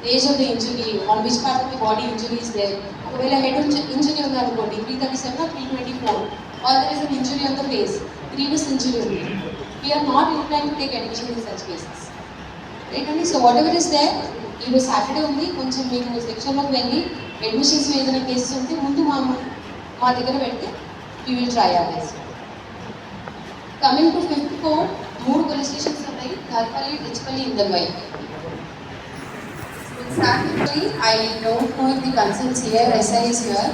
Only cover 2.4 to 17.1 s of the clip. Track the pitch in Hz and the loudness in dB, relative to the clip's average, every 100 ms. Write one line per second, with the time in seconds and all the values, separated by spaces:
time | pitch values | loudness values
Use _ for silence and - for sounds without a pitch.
2.4 | 226 208 202 196 - - - 247 262 277 | -2 -2 0 -2 -8 -10 -8 -2 2 4
3.4 | 262 294 294 285 - 262 302 302 277 262 | 4 2 2 2 0 2 2 2 0 0
4.4 | 247 226 208 202 233 254 262 262 262 269 | 0 0 -2 -2 -4 -2 -2 -2 -4 -4
5.4 | 320 294 262 262 247 247 233 214 208 - | -4 -4 -6 -6 -4 -4 -2 -2 -2 -8
6.4 | - - 254 269 294 294 294 254 254 277 | -12 -2 4 4 4 0 -2 0 0 0
7.4 | 277 269 277 415 - - - - - 277 | -2 -2 0 0 0 -2 -6 -10 -8 -4
8.4 | 277 302 277 262 254 233 220 190 151 196 | 0 0 2 0 2 0 0 -2 -4 -4
9.4 | - - 208 - 277 294 285 277 294 302 | -6 -8 -10 -8 0 2 4 4 4 2
10.4 | 294 294 294 294 269 247 220 220 247 233 | 0 0 0 -2 -4 -4 -4 -6 -6 -6
11.4 | 214 185 190 165 156 - - - - - | -6 -8 -8 -10 -10 -12 -14 -14 -14 -14
12.4 | - - - - - 262 294 311 339 285 | -14 -14 -14 -12 -8 -6 -2 0 2 8
13.4 | 240 240 311 339 330 294 302 - - - | 8 8 6 4 4 4 4 2 -4 -6
14.4 | - - 247 254 254 269 269 302 302 277 | -8 -8 2 4 6 2 2 0 0 0
15.4 | 349 269 262 254 254 247 240 233 240 226 | 0 -2 -2 -2 0 -2 0 -4 -4 -4
16.4 | 277 277 285 254 240 294 - | 0 0 2 0 2 0 0